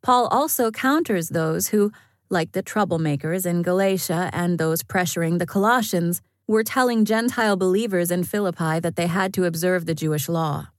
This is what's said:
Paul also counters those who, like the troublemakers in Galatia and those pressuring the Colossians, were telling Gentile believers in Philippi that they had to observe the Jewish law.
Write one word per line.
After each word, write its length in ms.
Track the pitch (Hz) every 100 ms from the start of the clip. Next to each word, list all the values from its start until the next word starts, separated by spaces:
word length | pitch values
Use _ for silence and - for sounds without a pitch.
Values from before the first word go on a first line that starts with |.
Paul 260 | - 247 233
also 440 | 240 302 - 233
counters 560 | 220 262 302 330 196 165
those 400 | 170 160 165 196
who, 240 | 214 208 - _ _ _
like 240 | 185 160
the 100 | 185
troublemakers 840 | - 214 190 165 160 143 156 185 180
in 160 | 175
Galatia 680 | 175 180 196 190 - 170 180
and 260 | - 175 175
those 260 | 160 160
pressuring 540 | - 190 180 - 165 170
the 80 | 170
Colossians, 760 | 196 208 247 214 180 170 170 _ _ -
were 160 | 220
telling 420 | 220 - 254 233 214
Gentile 520 | 220 240 247 220 196
believers 540 | 185 190 233 190 175
in 120 | 180
Philippi 560 | 175 208 196 170 160 160
that 160 | 165 165
they 120 | 170
had 260 | 175 190
to 120 | 196 180
observe 420 | 165 180 185 165
the 80 | 160
Jewish 340 | 156 151 139
law. 380 | 170 160 143 -